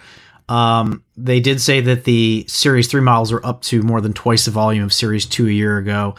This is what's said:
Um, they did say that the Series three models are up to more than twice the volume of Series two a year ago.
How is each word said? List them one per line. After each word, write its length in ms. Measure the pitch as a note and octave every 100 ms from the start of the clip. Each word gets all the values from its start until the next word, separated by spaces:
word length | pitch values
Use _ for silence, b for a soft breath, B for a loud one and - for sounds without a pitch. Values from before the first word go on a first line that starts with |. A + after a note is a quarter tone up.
| B B B B -
Um, 520 | A#2+ A#2 A2+ G#2+ A2 _ -
they 240 | B2+ B2+
did 220 | A#2+ C3+
say 180 | A#2+ C3+
that 240 | B2 B2
the 400 | B2+ A#2 A2+ A2 G2+
Series 420 | - D3 C3 A#2+
three 120 | C#3
models 320 | B2+ A#2 A2
are 100 | A#2
up 200 | B2+ B2
to 180 | - A#2+
more 220 | A2 A#2
than 100 | G#2+
twice 320 | G#2 B2 A2+
the 60 | A#2
volume 340 | G#2+ G#2+ G#2+
of 80 | G2+
Series 320 | - A2+ G#2+
two 240 | - - A#2
a 20 |
year 280 | G#2 G#2 G#2
ago. 360 | G2 G#2 G2+